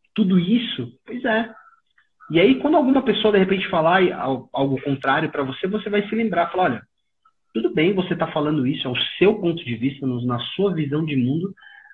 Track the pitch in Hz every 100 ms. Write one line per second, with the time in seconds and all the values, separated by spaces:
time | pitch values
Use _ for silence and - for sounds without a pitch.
0 | _ - 185 185 170 240 - - 120 -
1 | - - 254 220 226 - - _ _ _
2 | _ _ - 160 208 262 285 320 262 262
3 | 247 - 214 202 185 190 - 175 160 185
4 | 180 - 127 127 - 131 139 131 143 135
5 | 135 147 156 147 131 131 185 214 208 202
6 | 202 220 226 175 165 180 175 110 - _
7 | _ _ _ _ _ - - 160 170 190
8 | - 170 165 156 147 151 127 151 127 120
9 | - - 190 226 170 165 123 110 131 131
10 | 131 123 123 120 - - 202 160 139 147
11 | 160 135 123 156 196 - - - -